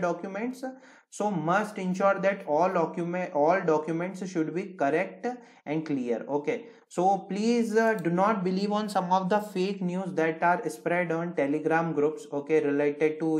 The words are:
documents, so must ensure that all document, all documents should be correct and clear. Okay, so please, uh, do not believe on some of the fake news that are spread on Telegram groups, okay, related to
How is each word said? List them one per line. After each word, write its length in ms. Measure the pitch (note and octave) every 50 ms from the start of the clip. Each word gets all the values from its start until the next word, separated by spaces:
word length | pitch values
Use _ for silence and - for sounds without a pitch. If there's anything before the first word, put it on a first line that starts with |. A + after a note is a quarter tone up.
| F3+
documents, 580 | F3 E3 E3+ - G3 F#3+ G3+ A#3 B3+ B3+ - - B3+ C4 - - - - - _ _
so 200 | - - G#3 G#3 G3 D#3+ D3+ E3
must 280 | F3+ G#3 G#3+ G#3 - G3+ F#3
ensure 320 | F#3 F3+ F#3+ G3+ G3 G3 F#3 F3+
that 180 | G3 G3+ G3 -
all 260 | D3+ D3 D3+ F3 F#3 F#3 F3
document, 580 | D#3+ - - E3+ - F3 F3 F#3 F3+ - - C#3+ D3
all 180 | E3 F3+ F#3+ F3+
documents 580 | E3 D#3 D3+ D#3 E3+ D#3+ E3 F3 F#3+ - - G#3 F3+
should 180 | - E3 D#3+ D#3 D#3
be 100 | F3+ G3+ F#3+ - -
correct 460 | C#3+ C#3 D3+ E3+ F#3+ G3 - - - A#3+ B3 A#3+ - - - - _
and 200 | C#3+ D3+ D#3+ D#3
clear. 320 | D#3 C#3+ C3 B2 A#2+ A2+ G#2+ - C3 C#3
Okay, 200 | C#3+ D3 D#3 B2+ A2+ - - - - _ _ -
so 100 | F3 F3+ G3 G3 F#3 F#3+ -
please, 460 | F#3+ G3+ G#3+ A#3 A#3+ A#3+ A3+ G3+ G#3 A3 A3+
uh, 100 | A3+ A3 F#3+ D#3+
do 20 | E3+
not 340 | F3 F3+ G3 A3 A3 G3+ F3+
believe 300 | F#3 F#3 F#3+ G3+ G3+ G#3 G#3
on 100 | G#3+ G3+
some 240 | - F#3+ F3+ F3 F#3
of 120 | F#3+ F#3+ F3+
the 100 | G#3+ G#3 G#3 - -
fake 280 | F#3 F#3 G3+ G3+ F#3+
news 300 | F#3 F3 F3 F#3 F#3+ E3+ C#3+ D#3
that 240 | D#3+ E3 D#3+ D#3+ F3 E3+
are 200 | F3+ F3 - D#3 -
spread 380 | - - E3 E3+ F3+ F3+ E3 E3
on 200 | E3 E3+ F3 E3 -
Telegram 540 | C#3 C#3 D3 D#3 D3+ D#3 E3 E3 E3+ E3 D3+
groups, 340 | C#3+ C#3+ D#3 D3+ - - - C#3+ C#3+
okay, 200 | C3+ D3+ D#3 D3+ D3
related 540 | C#3+ C#3+ C#3+ D3 D3 C#3+ - D#3+ D#3 D3+ -
to 100 | E3 D#3+ D#3